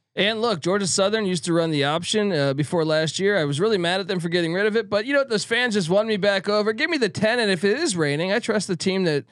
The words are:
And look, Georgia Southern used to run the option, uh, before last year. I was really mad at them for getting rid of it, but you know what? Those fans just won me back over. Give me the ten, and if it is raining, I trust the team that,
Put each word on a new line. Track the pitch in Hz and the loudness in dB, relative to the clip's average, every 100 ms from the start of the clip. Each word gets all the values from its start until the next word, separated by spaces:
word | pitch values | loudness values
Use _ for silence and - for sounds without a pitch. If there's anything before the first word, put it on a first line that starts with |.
| _ - | _ -2
And | 202 220 | 0 0
look, | 233 170 | 0 0
Georgia | 170 202 185 | 0 0 0
Southern | - 196 220 196 | 0 2 2 0
used | 180 | -2
to | 175 | 0
run | 170 165 | 0 0
the | 147 | 0
option, | 139 165 175 214 202 | 0 -2 -2 0 0
uh, | 156 139 | 0 0
before | 139 143 175 | 0 -2 0
last | 156 156 160 - | 0 0 0 0
year. | 196 202 | 0 0
I | |
was | 147 143 | 0 0
really | 214 196 | 0 0
mad | 170 190 | 0 -2
at | 185 | -2
them | 185 | -4
for | 170 | -2
getting | 175 160 | 0 0
rid | 180 | 0
of | 214 | 0
it, | 220 208 | 0 0
but | 208 | -2
you | 247 | 0
know | 277 | 0
what? | 269 | 0
Those | 214 | -2
fans | - 233 247 | 0 0 0
just | 208 160 | 0 2
won | 196 226 | 2 2
me | 214 | 0
back | 202 196 208 | 2 0 0
over. | 208 214 | 0 0
Give | 220 320 | 0 0
me | 311 | 0
the | 220 | -2
ten, | - 214 240 | 0 0 2
and | 208 | 0
if | 175 | 2
it | 202 254 | 2 2
is | 339 | 0
raining, | 175 147 143 185 | 0 0 0 0
I | 220 | -2
trust | 233 214 190 | -2 -2 -2
the | 175 | -4
team | 190 190 | -2 0
that, | 175 143 - | 0 0 -4